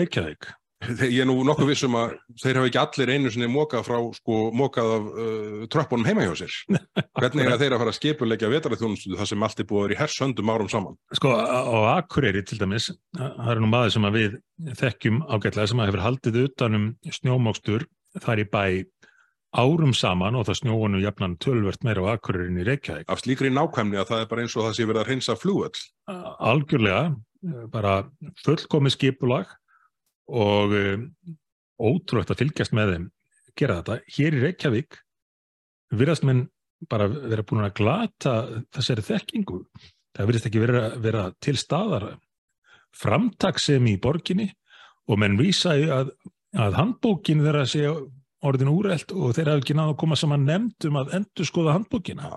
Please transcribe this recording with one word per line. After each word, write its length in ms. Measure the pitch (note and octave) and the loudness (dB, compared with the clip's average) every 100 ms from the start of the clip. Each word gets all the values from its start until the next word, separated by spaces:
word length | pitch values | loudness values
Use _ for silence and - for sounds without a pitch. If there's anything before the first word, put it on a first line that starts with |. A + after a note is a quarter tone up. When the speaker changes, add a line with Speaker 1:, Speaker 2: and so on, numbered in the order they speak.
Speaker 1:
Reykjavík? 480 | E3+ - E2 D2+ - - _ _ | 2 -2 -4 -6 -16 -18 _ _
Speaker 2:
Þe-, 240 | A#2 A#2+ C3 | -6 -2 0
ég 140 | B2 | 2
er 40 | C3 | 2
nú 80 | B2+ C3 | 2 2
nokkuð 220 | D3 C#3 | 2 2
viss 140 | C#3+ C3+ | 2 0
um 80 | A#2 | 0
að 220 | A#2 C#2+ - A#2 | 0 -4 -16 -4
þeir 160 | C3 C3 | 0 2
hafa 80 | B2+ | 2
ekki 120 | B2 | 2
allir 300 | C#3+ - B2 | 0 0 0
einu 160 | C#3 C3+ | 2 0
sinni 160 | A2 A#2+ | 0 0
mokað 380 | C3+ D3+ A#2+ G#2 | 0 0 -2 -2
frá, 100 | A#2+ A#2 A2+ | -2 -2 -4
sko, 340 | - A2 A2+ | -2 0 0
mokað 380 | A#2 C3+ C3 A2+ | 0 0 2 0
af, 140 | A2 G#2+ - | 0 -2 -6
eh, 480 | A2+ A2 G#2+ G#2 A2+ | -4 -4 -6 -8 -4
tröppunum 320 | D#3 D3 A#2+ A2+ | -2 0 0 2
heima 200 | G#3+ G#2+ | 2 0
hjá 60 | D#2 | -2
sér. 80 | F2 - - | -8 -8 -2
Speaker 1:
<laughs> 160 | G3 - - - - | -2 -2 -4 -4 0
Speaker 2:
Hvernig 240 | B2 D3 | 0 2
eiga 140 | B2+ A#2+ | 2 2
Speaker 1:
Akkurat. 60 | |
Speaker 2:
þeir 80 | C#3 | 2
að 60 | A#2+ | 2
fara 140 | A2+ | 0
að 40 | - | 0
skipuleggja 480 | D3 D3+ A#2 A2 G#2+ | -2 0 0 0 0
vetrarþjónustu 640 | C#3+ D3+ A2 A2+ G2 F#2+ F2+ | 0 0 -2 -2 -4 -6 -6
þar 140 | G2+ | -4
sem 120 | G#2 G#2+ | -2 -2
allt 160 | - | -4
er 60 | G2 | -2
búið 100 | G#2 | 0
að 80 | G2+ | 0
vera 80 | G2+ | 0
í 60 | |
hershöndum 480 | D3+ - C3+ A2 G#2+ | -2 -2 -2 -2 0
árum 180 | A2+ G2+ | 0 -2
saman? 280 | A2+ F2+ - _ - | -4 -4 -10 _ 0
Speaker 1:
Sko, 160 | C#3 | 2
á, 280 | A#2 A#2 B2+ | 2 0 0
á 140 | C3 A#2 G#2+ E3 | 0 2 4 2
Akureyri 400 | - - B2 G2 | 0 0 0 0
til 160 | F#2+ G#2+ | -4 -4
dæmis, 300 | F#2+ A2 - F3+ _ - | -2 -2 -4 -10 _ -10
það 360 | C3 - A#2+ A2+ | -8 -6 -2 2
er 80 | |
nú 80 | A2 | 4
maður 240 | A#2+ A#2 A2 | 4 4 2
sem 140 | G#2 | 2
að 80 | A2 | 2
við 180 | G#2+ - - - D#3+ - | 0 -2 -14 -14 -12 -4
þekkjum 400 | C3 - A#2+ A2+ D#3+ | -2 0 0 0 0
ágætlega 400 | A2 G#2 G#2 G#2 | -2 0 0 0
sem 80 | A#2+ | 2
að 80 | G#2 | 0
hefur 100 | G2 | 0
haldið 380 | G#2 C3 B2 A2+ | 0 0 0 0
utan 320 | C3+ - A#2+ G#2+ | 0 0 0 2
um 140 | G#2+ A#2 - | 0 -4 -12
snjómokstur 800 | - C3 B2+ A#2 G2+ - G#2+ D3+ _ _ - | -4 0 2 2 0 -2 -2 -4 _ _ -8
þar 240 | - A2 | -2 -2
í 40 | G2+ | 0
bæ 120 | A2 G2 F#2 F#2 _ - _ _ _ _ | 0 2 0 -4 _ -20 _ _ _ _
árum 400 | - B2+ E3 D3+ A2+ | 2 4 4 4 2
saman 400 | A2 F2+ F#2+ B2 | 2 0 0 -2
og 100 | G#2+ | -2
það 100 | F#2+ | -2
snjóar 320 | A#2 A2+ G#2+ | -2 0 0
nú 80 | G2 | 0
jafnan 360 | G2+ G2+ F#2+ F2 | 0 -2 -4 -4
töluvert 420 | - B2 G2+ - A#2+ | 0 0 0 0 -2
meira 160 | G2 | 0
á 100 | F#2 - | 0 -2
Akureyri 340 | - F#2 F2+ | -2 -4 -2
en 80 | F2+ | -2
í 80 | F#2 | -2
Reykjavík. 400 | C#3 - D2+ D#2+ | -2 -4 -8 -6
Speaker 2:
Af 160 | F#2+ | -4
slíkri 260 | - B2+ C3+ | -2 0 2
nákvæmni 480 | C3 D#3+ C#3+ G#2+ G2 | 2 0 0 0 0
að 60 | F#2+ | 0
það 100 | A2+ | -2
er 80 | A2 | -2
bara 140 | A#2 | -4
eins 120 | A#2 A#2+ | -4 -2
og 100 | A2 | -2
það 80 | A2+ | 0
sé 100 | A2 | 0
verið 160 | A2 | 0
að 80 | G#2+ | 0
hreinsa 260 | C3 - C3+ | -2 -2 -2
flugvöll. 400 | F3 F#3 D2+ - - _ - | 0 0 -2 -8 -16 _ -14
Speaker 1:
A-, 240 | F3+ - - - | -12 -12 -4 0
algjörlega, 640 | C3+ C#3+ C#3+ G#2+ F#2+ E3 C3 - _ F#3 B2+ A#2 | 2 2 2 4 2 0 -2 -8 _ -10 -10 -8
bara 220 | A#2 G2+ G2 - - D3+ - | -2 0 0 -2 -10 -20 -4
fullkomið 500 | - D#3 - D#3 C3+ B2 | 0 0 2 2 2 2
skipulag 500 | C3+ C3 B2 C3+ F#3+ - _ _ _ _ _ _ - | 0 2 0 0 -2 -12 _ _ _ _ _ _ -6
og, 440 | A#2+ G2+ G#2 G#2 | 0 2 4 4
eh, 280 | G#2 G2 G2 B2 - F3 D#3+ _ _ _ - | 2 0 -2 -6 -14 -20 -20 _ _ _ -2
ótrúlegt 520 | G#2+ E3+ - A#2 E2+ | 0 2 0 -2 0
að 80 | - | 0
fylgjast 340 | C3 - - | -2 -2 0
með 200 | G#2+ G#2+ | 2 2
þeim 140 | F2 F#2 - _ _ _ - | 0 -4 -14 _ _ _ -2
gera 220 | C#3 F2 | -2 0
þetta. 160 | E2 A#2 - | -4 -8 -6
Hér 300 | - D3 D3+ | -2 0 2
í 40 | C#3 | 0
Reykjavík 540 | F#3 D#3 A2 D3+ - _ _ _ _ _ _ _ _ _ | 0 0 0 -2 -12 _ _ _ _ _ _ _ _ _
virðast 320 | G#2+ C#3 D#3+ | 0 2 2
menn 220 | C#3 B2+ B2+ _ _ _ E3+ | 2 2 0 _ _ _ -4
bara 200 | A2+ G2+ | 0 0
vera 340 | D3 C#3 A2 | -2 -4 -4
búin 220 | G#2+ A2 G2+ | -2 -2 0
að 80 | - | 0
glata 540 | G#2 F3+ A#3 - C#3+ A2+ A#2+ A2+ - | 0 0 -2 -4 -2 0 -2 -8 -10
þessari 320 | - B2 A2+ | -4 -2 -2
þekkingu. 560 | - G#3+ - A3+ F#3+ F3+ - - - _ _ - | -2 -4 -4 -6 -6 -8 -12 -20 -20 _ _ -4
Það 140 | G2+ | 0
virðist 180 | A#2 A2 | 0 0
ekki 120 | A2 | 2
vera, 220 | A#2 B2 A2 B2 | 2 2 0 -2
vera 300 | A2+ A2 F#2 - | -2 -2 -4 -4
til 160 | - C3+ | -4 -2
staðar 560 | - D3 A3 B2+ G#2+ - _ _ _ _ _ - _ - | -2 -2 -2 -4 -6 -12 _ _ _ _ _ -20 _ -6
framtaksemi 1040 | - A#2+ A#3+ - G3 - - C#3 A#2+ F#2+ | 0 2 0 0 0 0 2 4 4 2
í 40 | |
borginni 480 | A#2+ E3 - F#3 G#3+ - _ - - _ - | 0 -2 -2 -2 -2 -6 _ -20 -20 _ -2
og 100 | G2+ | 2
menn 180 | G#2 G2+ | 4 4
vísa 380 | F3+ F3 F3 C#3+ | 4 2 2 2
í 120 | D#3+ | 2
að, 200 | C3 C3 - - - _ G3 | 0 -2 -8 -20 -20 _ -2
að 220 | G#2+ F#2 | 0 2
handbókin 640 | G3 - A#3 F3+ - D3+ | 0 0 0 0 2 2
þeirra 220 | D3 D3 B2+ | 4 2 0
sé 200 | D3+ D3 D#3+ C3+ - _ _ | 0 0 -2 -8 -18 _ _
orðin 280 | C#3+ C3 C3+ | 0 2 2
úrelt 400 | D#3+ G#3+ E3 - | 2 2 -2 -4
og 240 | F#3+ B2+ A#2+ | -4 -2 0
þeir 160 | D#3 | 2
hafa 120 | D3+ | 2
ekki 120 | - D3+ | 2 0
náð 180 | D#3 | 0
að 60 | C#3+ | 0
koma 180 | D#3+ D3 | 0 0
saman 240 | D#3+ C#3+ C#3 | 2 2 2
nefnd 400 | F3 A#3 - D#3+ | 2 -2 -4 -2
um 100 | C#3+ | -2
að 140 | C3+ F3 | -2 -4
endurskoða 600 | G#3 - D#3+ - D#3+ D#3+ | -4 -4 -4 0 2 2
handbókina. 500 | A3+ A#3 - A2+ | 0 -4 -4 -8
Speaker 2:
Já, 80 | D2 | -10